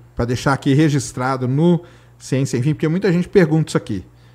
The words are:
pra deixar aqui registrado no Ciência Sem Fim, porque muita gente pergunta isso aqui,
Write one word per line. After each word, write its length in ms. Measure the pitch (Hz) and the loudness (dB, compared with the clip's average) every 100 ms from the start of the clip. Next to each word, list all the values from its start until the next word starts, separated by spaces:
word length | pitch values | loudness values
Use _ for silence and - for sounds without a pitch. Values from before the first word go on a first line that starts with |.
| - - | -16 -6
pra 80 | |
deixar 280 | 120 123 147 | -4 -2 0
aqui 220 | 139 147 | 0 2
registrado 720 | 135 156 143 117 - 127 131 123 | 4 4 2 -4 -6 -4 -2 -2
no 380 | 139 175 165 - - - _ | 2 2 2 -2 -20 -20 _
Ciência 380 | - 131 135 123 | -6 -2 -2 -2
Sem 60 | |
Fim, 100 | 131 | -2
porque 140 | 151 156 | 0 -2
muita 240 | 175 196 | 0 0
gente 160 | 170 175 | 0 2
pergunta 400 | 208 160 160 156 | 2 4 2 0
isso 80 | 160 | -4
aqui, 280 | - 104 - _ _ | -4 -8 -10 _ _